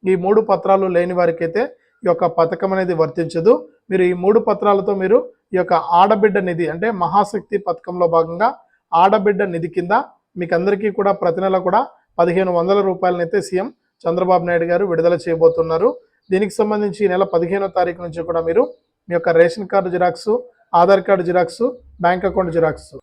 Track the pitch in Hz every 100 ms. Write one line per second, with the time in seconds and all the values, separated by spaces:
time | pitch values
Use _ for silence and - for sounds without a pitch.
0 | 190 185 180 220 220 190 - 196 190 175
1 | 175 180 175 165 170 170 269 - _ _
2 | 185 - 175 170 165 175 196 190 185 170
3 | 160 - 160 170 170 285 - _ _ 190
4 | 180 180 185 208 - 202 208 196 196 196
5 | 190 233 - _ _ 185 175 175 - 170
6 | 196 214 208 202 185 170 165 160 214 208
7 | 170 190 202 208 - 202 202 170 - 180
8 | 175 165 165 170 220 - _ _ _ 165
9 | 185 214 202 196 202 170 165 175 175 214
10 | 285 _ _ - 175 170 185 202 214 190
11 | 202 196 - 170 190 190 180 196 427 _
12 | _ - 175 175 190 175 170 202 196 180
13 | 180 175 170 202 - 180 214 - _ _
14 | 170 170 185 180 170 175 170 175 202 165
15 | 165 175 175 165 165 165 160 160 214 247
16 | _ _ _ 185 202 - 214 214 208 202
17 | 208 180 196 175 170 196 196 185 180 175
18 | 175 160 170 165 165 170 254 - _ _
19 | _ 175 170 165 170 170 190 196 185 175
20 | 180 170 - 233 240 _ _ 175 180 196
21 | 190 196 175 180 170 - 240 254 - -
22 | 175 180 185 175 180 160 160 147 - 139